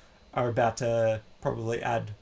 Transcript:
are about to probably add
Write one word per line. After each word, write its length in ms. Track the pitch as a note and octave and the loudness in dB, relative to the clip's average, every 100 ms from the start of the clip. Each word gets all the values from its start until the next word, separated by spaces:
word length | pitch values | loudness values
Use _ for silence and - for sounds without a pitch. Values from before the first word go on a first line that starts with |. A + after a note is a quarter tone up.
| - - - | -20 -20 -6
are 160 | C3+ B2 | -2 0
about 300 | A#2 A#2 - | 2 2 2
to 420 | A#2+ A#2 A2+ A2 - - | 0 2 2 0 -4 -8
probably 400 | C#3+ A#2 A2+ A#2 | -4 -4 -2 -2
add 300 | - A2+ G#2+ G#2 | -2 -2 -4 -12